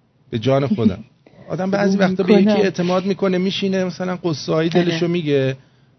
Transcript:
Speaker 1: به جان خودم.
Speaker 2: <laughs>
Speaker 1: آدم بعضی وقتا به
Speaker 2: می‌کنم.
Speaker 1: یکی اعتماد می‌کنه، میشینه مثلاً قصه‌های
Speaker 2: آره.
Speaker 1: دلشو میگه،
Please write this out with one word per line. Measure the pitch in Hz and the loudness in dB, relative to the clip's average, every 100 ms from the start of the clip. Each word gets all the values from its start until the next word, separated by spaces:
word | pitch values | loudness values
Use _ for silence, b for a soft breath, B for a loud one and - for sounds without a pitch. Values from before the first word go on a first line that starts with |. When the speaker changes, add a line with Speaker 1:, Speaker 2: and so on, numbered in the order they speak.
| _ _ _ | _ _ _
Speaker 1:
به | 120 | -4
جان | 131 135 139 | 0 2 2
خودم. | 202 110 90 - | 0 -2 -4 -12
Speaker 2:
<laughs> | _ _ - - | _ _ -20 -10
Speaker 1:
آدم | 160 190 | -6 -4
بعضی | 196 196 196 | 0 0 2
وقتا | 190 190 | 0 0
به | 185 208 | 4 6
Speaker 2:
می‌کنم. | 202 | 6
Speaker 1:
یکی | 202 | 4
اعتماد | 196 175 175 185 185 | 0 0 -2 0 -2
می‌کنه، | 190 196 180 | -2 0 0
میشینه | 190 190 196 190 | -2 -2 -2 -2
مثلاً | 185 160 185 180 | -2 -4 -6 -4
قصه‌های | 180 147 - 160 165 | -4 -4 -2 0 2
Speaker 2:
آره. | 165 | 2
Speaker 1:
دلشو | 180 165 170 | 0 0 0
میگه، | 175 151 143 131 135 b b b | 0 0 0 0 -4 b b b